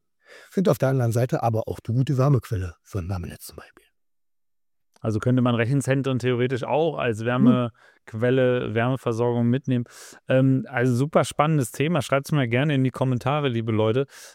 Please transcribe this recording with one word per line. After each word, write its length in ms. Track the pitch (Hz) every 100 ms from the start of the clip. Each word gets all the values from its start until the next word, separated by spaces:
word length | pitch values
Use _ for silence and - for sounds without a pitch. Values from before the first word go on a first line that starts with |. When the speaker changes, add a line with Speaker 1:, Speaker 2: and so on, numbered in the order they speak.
| _ _ _ - -
Speaker 1:
Sind 200 | 202 175
auf 80 | 127
der 100 | 131
anderen 240 | 135 117
Seite 300 | 113 123 156
aber 260 | 120 110 -
auch 120 | - -
eine 80 |
gute 220 | 120 135 131
Wärmequelle 600 | 139 127 - 95 90 -
für 160 | _ 98
ein 120 | 85
Wärmenetz 340 | 90 85 -
zum 120 | - -
Beispiel. 280 | - _ _ _ _ _ _ _ _ _ _ _ _ _
Speaker 2:
Also 160 | 113 107
könnte 240 | 123 127
man 120 | 123
Rechenzentren 640 | 117 117 139 131 135 135 127
theoretisch 460 | 127 120 127 127
auch 320 | 123 139 165 147
als 220 | 127 107
Speaker 1:
Hm. 80 | 117
Speaker 2:
Wärmequelle, 1500 | 123 - 127 120 - _ _ - 110 123 131 127 123 120
Wärmeversorgung 720 | 110 127 131 123 113 120 120 117
mitnehmen. 360 | 131 131 123 120 - - - -
Ähm, 360 | 131 135 131 -
also 280 | 127 127
super 300 | 120 147 175
spannendes 480 | 143 - 151 151 117
Thema. 280 | - 156 160
Schreibt's 320 | - 139 -
mal 160 | 147 120
gerne 260 | 123 156
in 80 | 135
die 80 | 131
Kommentare, 600 | - 131 123 131 151 139
liebe 200 | 117 113
Leute. 360 | 107 110 123 139 - -